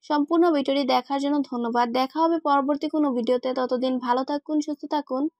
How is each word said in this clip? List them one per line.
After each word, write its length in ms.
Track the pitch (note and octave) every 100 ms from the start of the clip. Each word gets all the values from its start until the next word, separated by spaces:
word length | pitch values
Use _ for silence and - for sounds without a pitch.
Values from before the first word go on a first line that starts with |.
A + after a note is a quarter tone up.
| -
সম্পূর্ণ 380 | D4 D4 E4+ F4
ভিডিওটি 320 | D4 C4+ C#4
দেখার 360 | C4 B3+ - C#4
জন্য 140 | C#4 D4
ধন্যবাদ। 460 | C4+ B3 A#3 A#3+ A#3+
দেখা 260 | B3 C4 D#4
হবে 180 | E4 E4
পরবর্তী 480 | D4+ C#4 C4+ D4 D#4
কোনো 200 | D#4 D4
ভিডিওতে। 380 | A#3+ A3+ B3 B3+
ততদিন 400 | B3+ B3+ B3 B3+ B3+
ভালো 240 | B3 B3
থাকুন, 340 | C4 D4 - D4+
সুস্থ 220 | D4 D4 D4
থাকুন 380 | D4+ C#4+ B3+ D4+ _